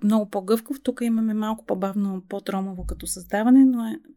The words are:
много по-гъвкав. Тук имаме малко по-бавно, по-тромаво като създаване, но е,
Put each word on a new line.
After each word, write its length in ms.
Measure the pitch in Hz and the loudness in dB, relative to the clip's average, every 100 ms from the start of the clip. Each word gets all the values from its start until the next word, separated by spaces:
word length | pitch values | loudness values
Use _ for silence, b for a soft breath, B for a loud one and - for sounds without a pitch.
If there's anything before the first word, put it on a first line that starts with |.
много 260 | 208 220 208 | 2 2 0
по-гъвкав. 480 | 202 185 226 - 277 | -4 0 0 -2 -6
Тук 180 | - 247 | -6 -2
имаме 320 | 233 226 220 | -2 0 0
малко 320 | 214 214 220 - | -2 -4 -6 -4
по-бавно, 580 | 190 196 202 202 185 185 | -4 -2 -2 -4 -4 -8
по-тромаво 560 | 196 196 196 190 185 - | -10 -6 -4 -6 -8 -8
като 220 | 165 175 | -8 -10
създаване, 580 | 190 175 202 226 262 262 | -12 -6 0 6 8 6
но 200 | 240 226 | 4 -4
е, 100 | - - | -8 -14